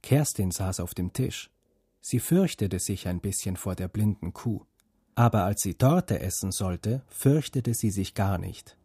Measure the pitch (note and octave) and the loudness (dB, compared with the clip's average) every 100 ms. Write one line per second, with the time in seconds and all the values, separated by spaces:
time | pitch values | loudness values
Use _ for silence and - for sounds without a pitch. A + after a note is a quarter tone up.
0 | - C#3 D3 - F#2+ - F#2+ F#2+ F2 - | 4 2 2 0 -2 0 -4 -4 -6 -4
1 | F#2 - C3 - - _ _ _ _ _ | -4 -2 -4 -4 -14 _ _ _ _ _
2 | - A#2+ - F3 F#3 - G2 F#2 - G2 | -4 -2 2 2 2 0 -2 -2 -4 -4
3 | F#2 F2+ G2+ - - F#2 G2 F2+ F#2 G#2 | -4 -4 -4 -4 -4 -4 -4 -4 -4 0
4 | G#2+ G2+ E2+ - A#2+ G#2 - _ _ _ | 0 0 -6 -6 -4 -6 -8 _ _ _
5 | _ - A#2+ A2+ F#2 G#2 G2 E2+ A2 F3 | _ 4 4 6 2 0 -4 4 4 4
6 | - - F#2 - G2 - F#2+ F2 G#2+ C3 | 2 -2 -2 -4 -4 -2 -2 -2 -2 -4
7 | - - C3+ D3+ - C3+ A#2+ A#2 A2 F#2+ | -6 2 4 4 2 -4 -2 0 0 0
8 | F#2+ - G2 F#2 F2+ - - _ | -4 0 0 0 -4 -10 -18 _